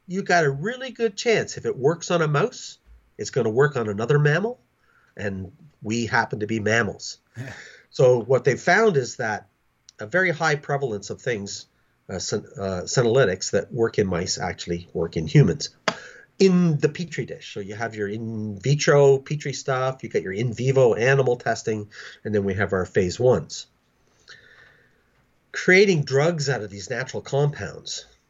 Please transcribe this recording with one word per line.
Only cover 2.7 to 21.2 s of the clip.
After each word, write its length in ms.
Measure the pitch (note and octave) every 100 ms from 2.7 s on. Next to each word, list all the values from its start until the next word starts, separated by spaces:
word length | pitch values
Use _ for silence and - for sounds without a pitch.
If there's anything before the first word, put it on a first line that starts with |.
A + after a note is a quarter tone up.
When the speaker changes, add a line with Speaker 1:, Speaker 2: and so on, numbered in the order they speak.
| - _ - _ -
Speaker 1:
it's 120 | G#2
gonna 200 | C3 A2
work 260 | A2+ D3 B2+
on 100 | G#2+
another 300 | G2+ B2 D3
mammal, 420 | D3 D#3+ A3 B3 _ _ _ _ _ -
and 360 | G2+ F#2+ F#2+ - - _
we 220 | G#2 A#2 A2+
happen 340 | B2 A2+ A#2
to 80 | G#2
be 120 | A2+
mammals. 600 | G2+ A#2 G2+ - - - _ A#2+
Speaker 2:
Yeah. 160 | C3 - - - _
Speaker 1:
So 280 | - B2+ B2
what 200 | G#2+ B2+ C#3
they've 140 | A#2
found 380 | - F#3+ A3+ D3
is 200 | A#2+ -
that 300 | A2+ G2+ - _ _ _ - -
a 80 | G#2+
very 240 | F3+ F#3
high 240 | D3+ D#3+ D3
prevalence 540 | - C#3+ C3+ G2+ -
of 100 | G#2
things, 460 | C3 A2 G2 - - _ _ _ -
uh, 80 | F#2+
sen-, 280 | - G#2+ - -
uh, 240 | G2 F#2 E2+
senolytics 640 | C#3 A#2 B2+ G#2+ F#2 -
that 200 | G2+ -
work 280 | A#2+ A2+ -
in 80 | G2
mice 320 | E2+ F#2 -
actually 480 | F#2 F2 - E2+ -
work 240 | F2+ E2 F2
in 100 | D#2
humans 420 | D3 G#2 D2+ - _ - - - - - -
in 380 | G3 F3+ F3 D3
the 100 | D3
Petri 360 | D3+ E3+ - A#2
dish. 280 | - -
So 60 | G#2+
you 160 | F#2+ G#2+
have 180 | A2+
your 140 | G#2+ G2+
in 500 | A2 A2+ A2 G#2+ G2
vitro 640 | C3+ D3 - C#3+ C#3 C3+
Petri 340 | - D3 C#3+
stuff, 480 | B2+ - B2+ - -
you 80 | A2+
got 140 | G#2+
your 100 | F2+
in 180 | G2 B2
vivo 420 | G#2 C3 C3+ B2 G2+
animal 400 | B2 C#3